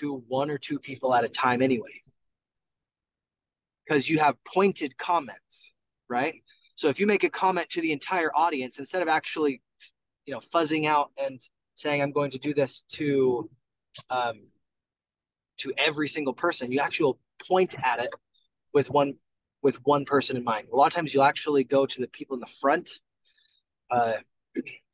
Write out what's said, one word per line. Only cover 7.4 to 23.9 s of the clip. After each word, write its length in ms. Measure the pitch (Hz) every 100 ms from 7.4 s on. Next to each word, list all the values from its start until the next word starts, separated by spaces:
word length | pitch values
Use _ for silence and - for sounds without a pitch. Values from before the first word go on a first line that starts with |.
| 190 180 160
to 140 | 175
the 100 | 165
entire 420 | 143 - 185 156
audience, 440 | 151 170 143 127 -
instead 240 | 135 185
of 60 | 160
actually, 520 | 156 - 165 147 127 _ _ - _ _ _
you 80 | -
know, 80 | 120
fuzzing 460 | - 170 151 156 156
out 260 | 147 139 -
and 200 | 135 131 _ _ _
saying, 260 | - 151 143
"I'm 120 | 143
going 180 | 143 143
to 80 | 131
do 160 | 147
this 260 | 143 131 - -
to, 580 | - 147 139 127 120 110 _ _ _ _ - -
um, 400 | 127 120 107 98 _ _ _ _ _ _ _ _ _ _ -
to 160 | 135 127
every 320 | 151 147 143
single 240 | 156 135
person," 400 | 117 170 - 123
you 80 | 131
actually 240 | 156 -
will 160 | 143 - _ - -
point 280 | 185 180 -
at 160 | 127 117
it 100 | 120 - _ _ _ _ _
with 160 | 143 131
one, 300 | 143 139 - _ _ _ _
with 240 | 139 131
one 220 | 135 143 135
person 280 | 139 131
in 100 | 127
mind. 240 | 123 107 104
A 40 | 123
lot 100 | 156
of 80 |
times 180 | 175 147
you'll 120 | 135
actually 380 | 139 143 151 143
go 220 | 123 139
to 160 | 135 -
the 80 | 120
people 240 | - 147
in 80 | 127
the 60 | 110
front. 540 | - 139 170 - - _ _ _ _ _ _ _ _ -